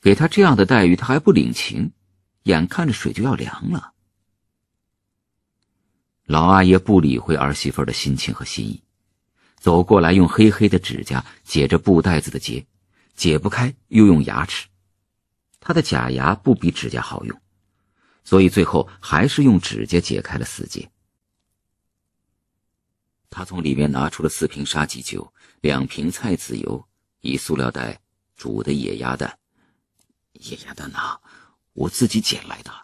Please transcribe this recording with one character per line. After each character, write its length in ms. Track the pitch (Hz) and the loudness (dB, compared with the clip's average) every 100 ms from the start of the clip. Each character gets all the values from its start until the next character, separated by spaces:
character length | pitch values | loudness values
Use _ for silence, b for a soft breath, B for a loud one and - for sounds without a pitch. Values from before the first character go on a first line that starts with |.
给 140 | - 101 | 4 4
他 120 | 160 | 2
这 140 | - | 4
样 140 | 196 120 | 4 6
的 100 | 98 | 4
待 200 | 127 92 | 6 4
遇， 100 | 90 | 4
他 100 | - | 2
还 140 | 135 | 0
不 120 | 151 | 4
领 200 | 110 60 | 4 2
情， 400 | 60 - - - _ _ _ _ _ | -4 -8 -6 -6 _ _ _ _ _
眼 220 | - 85 87 | 0 0 0
看 200 | - 165 | -2 -4
着 60 | |
水 180 | 110 - | -4 -6
就 120 | 57 | -6
要 120 | 120 120 | -4 -4
凉 340 | - - - | -8 -10 -8
了。 220 | 170 - _ _ _ _ _ _ _ _ _ _ _ _ _ _ _ _ _ _ _ _ _ _ _ _ | -8 -10 _ _ _ _ _ _ _ _ _ _ _ _ _ _ _ _ _ _ _ _ _ _ _ _
老 180 | 78 82 | 2 4
阿 180 | 95 | 4
爷 140 | 92 92 | 6 4
不 240 | 92 98 | 6 4
理 160 | 78 60 | 4 -2
会 180 | - 76 | -2 -2
儿 180 | 67 | -2
媳 180 | 71 - | -4 -6
妇 100 | - | -4
儿 40 | 64 | -6
的 60 | |
心 240 | - - 67 | -4 -4 -4
情 180 | - | -6
和 120 | 58 64 | -10 -10
心 200 | - 52 | -10 -10
意， 180 | 53 _ _ _ _ _ _ _ _ | -12 _ _ _ _ _ _ _ _
走 260 | - 85 | 2 4
过 160 | 90 104 | 6 6
来 140 | 82 | 6
用 140 | 95 87 | 6 4
黑 220 | - 110 | 6 6
黑 180 | 104 107 | 6 2
的 80 | 90 | 0
指 240 | - 58 | -2 -10
甲 220 | - 65 B B | -6 -6 B B
解 240 | - - 67 | -4 0 2
着 100 | 82 | 0
布 240 | - 87 | 4 4
袋 200 | 80 82 | 4 0
子 80 | 73 | -2
的 100 | 69 | -10
结， 260 | - 65 - _ _ _ _ _ | -10 -12 -12 _ _ _ _ _
解 220 | 90 76 | 0 0
不 120 | 95 | -2
开 260 | 107 123 - _ | -2 -4 -6 _
又 180 | 110 104 | 6 6
用 180 | 82 - | 6 2
牙 200 | 53 85 | -4 -6
齿。 220 | - - _ _ _ _ _ _ _ _ _ | -10 -14 _ _ _ _ _ _ _ _ _
他 140 | - | -2
的 80 | 170 | -2
假 280 | 151 67 62 | 0 -2 -4
牙 220 | 64 67 | -2 -2
不 220 | 101 - 123 | -2 2 2
比 160 | 85 | 2
指 180 | - 58 | -4 -8
甲 120 | 60 | -8
好 240 | - - 55 | -8 -12 -12
用， 160 | - _ _ _ _ _ _ _ _ | -16 _ _ _ _ _ _ _ _
所 180 | - 92 | 2 4
以 60 | 92 | 6
最 160 | 101 | 4
后 240 | 82 80 - B | 0 0 -4 B
还 260 | - 73 123 | -4 0 0
是 160 | - | 2
用 160 | 139 98 | 4 4
指 260 | - 53 53 | 0 -10 -2
甲 140 | 85 | -2
解 220 | - 50 | -2 -8
开 160 | - 67 | -6 -10
了 80 | 57 | -10
死 200 | - - | -12 -14
结。 220 | - - _ _ _ _ _ _ _ _ _ _ _ _ _ _ _ _ _ _ _ _ _ _ _ _ | -14 -16 _ _ _ _ _ _ _ _ _ _ _ _ _ _ _ _ _ _ _ _ _ _ _ _
他 120 | - | -16
从 180 | 92 92 | -14 -6
里 140 | 78 65 | -4 -2
面 160 | 73 | -2
拿 180 | 67 76 | -2 -4
出 140 | - | -4
了 60 | 78 | -6
四 180 | - 78 | -4 -8
瓶 180 | - 71 | -6 -8
沙 200 | 78 73 | -4 -6
棘 160 | 64 | -8
酒、 300 | - 50 50 b b b | -12 -14 -16 b b b
两 240 | 73 67 67 | -4 -4 -6
瓶 240 | - 76 | -6 -8
菜 260 | - 113 87 | -6 -6 -6
籽 220 | - - | -8 -10
油、 300 | - 55 - _ _ _ | -10 -12 -14 _ _ _
一 140 | - 67 | -8 -6
塑 180 | - 73 | -4 -4
料 140 | 64 | -4
袋 300 | 69 60 50 _ _ _ _ | -6 -12 -12 _ _ _ _
煮 280 | - 53 | -10 -8
的 80 | 57 | -6
野 260 | 71 57 50 | -4 -6 -8
鸭 180 | 62 65 | -8 -8
蛋。 220 | 62 - _ _ _ _ _ _ _ _ _ | -10 -12 _ _ _ _ _ _ _ _ _
“野 220 | _ - - - | _ -20 -20 -20
鸭 80 | |
蛋 160 | - - | -20 -16
呐， 280 | - - - b b b b _ | -10 -10 -10 b b b b _
我 160 | - - | -8 -8
自 180 | - 120 | -2 -2
己 140 | 110 | -2
捡 260 | - - - | -6 -8 -12
来 140 | - | -18
的。” 80 | - - | -18 -20